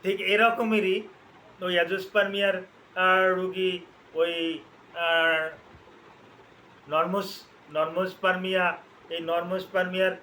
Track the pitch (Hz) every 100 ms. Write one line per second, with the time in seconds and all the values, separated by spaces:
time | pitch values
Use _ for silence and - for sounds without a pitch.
0 | 185 185 190 208 233 233 226 214 190 202
1 | 220 - - - - - 185 175 170 190
2 | 185 208 196 196 202 185 185 - - 185
3 | 185 185 185 185 185 185 185 175 - -
4 | - 160 170 170 165 160 - - - 170
5 | 170 165 165 160 160 - - - - -
6 | - - - - - - - - - 156
7 | 165 190 185 - - - - 151 160 170
8 | 185 - 190 185 185 185 175 147 - -
9 | - 165 165 170 175 185 185 190 185 185
10 | 190 185